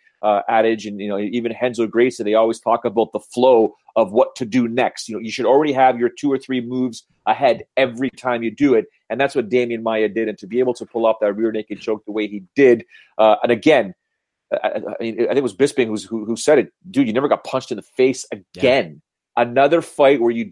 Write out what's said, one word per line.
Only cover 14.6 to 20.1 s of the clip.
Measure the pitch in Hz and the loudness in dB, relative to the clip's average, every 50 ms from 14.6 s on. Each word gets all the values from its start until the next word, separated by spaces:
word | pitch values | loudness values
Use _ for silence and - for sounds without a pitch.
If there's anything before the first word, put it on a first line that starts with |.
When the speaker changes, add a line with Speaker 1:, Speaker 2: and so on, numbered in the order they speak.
| - - | -4 -4
Speaker 1:
I | - - - - - - | -4 -6 -8 -8 -8 -8
mean, | 110 113 110 98 | -6 -6 -4 -2
I | 120 - | -2 0
think | 117 135 | 0 0
it | 139 | -2
was | 120 - | -2 -2
Bisping | - 135 139 - - 127 113 | 0 0 0 0 0 -2 -2
who's, | 107 107 95 | -4 -6 -8
who, | - 113 113 104 | -8 -8 -8 -6
who | 104 113 | -6 -6
said | 110 - - 151 139 | -2 0 2 4 4
it, | 104 - _ _ _ 90 | 2 0 _ _ _ -6
"Dude, | 95 131 139 | -2 -2 -2
you | 113 107 | 0 0
never | 123 139 143 | -2 0 0
got | 107 - - | -2 -2 -2
punched | - - 131 - - | -4 -6 -6 -6 -8
in | 120 101 | -10 -12
the | - | -12
face | _ _ - 127 131 131 - - - | _ _ 0 0 0 0 -2 -8 -14
Speaker 2:
Yeah. | 120 104 92 _ - | -14 -16 -16 _ -8
Speaker 1:
again." | 90 - 127 127 139 104 82 76 - _ _ _ _ _ _ _ | -2 0 2 2 2 0 -4 -8 -20 _ _ _ _ _ _ _
Another | 120 120 120 120 131 139 147 160 170 160 | -2 -2 0 2 2 2 4 2 0 0
fight | - - - 147 135 | -2 0 2 4 4